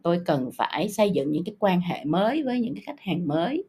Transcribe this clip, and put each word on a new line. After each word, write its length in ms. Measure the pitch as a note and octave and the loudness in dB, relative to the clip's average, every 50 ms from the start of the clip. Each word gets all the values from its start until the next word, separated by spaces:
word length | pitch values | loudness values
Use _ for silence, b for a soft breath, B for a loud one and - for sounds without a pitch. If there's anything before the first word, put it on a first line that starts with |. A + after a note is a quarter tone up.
| - | 0
tôi 180 | E3+ F3 F3+ F3 | 2 2 2 2
cần 260 | F3 D#3 C3+ B2+ B2+ - | 2 0 0 0 -2 -2
phải 340 | - A#2 - - D3 D#3+ G#3 | -2 -2 -2 -2 -2 -4 -2
xây 220 | - - G#3 G#3 | 0 2 2 2
dựng 200 | F3+ - C3+ D3 | 4 2 0 0
những 140 | D3+ D#3 F3 | 0 -2 -2
cái 100 | A3 - - | -4 -4 0
quan 220 | - G3 F3+ F3+ | 2 2 4 4
hệ 240 | F3+ F3 C3 - - | 2 0 -4 -4 -2
mới 380 | D3 D#3 F#3 G3+ A3+ C#4 D#4+ C#4+ | 0 2 2 2 2 0 0 -2
với 180 | B3+ B3 B3 | -2 -2 -2
những 140 | A3+ - - | -2 -2 -4
cái 80 | - - | -8 -10
khách 140 | - C#4+ - | -12 -14 -10
hàng 280 | - F#3+ D3+ F3 F3 C#3+ | -6 -4 -4 -2 -2 0
mới, 360 | C#3+ D#3+ E3+ B3 C#4+ F4+ G4 | 0 0 0 0 -2 -4 -6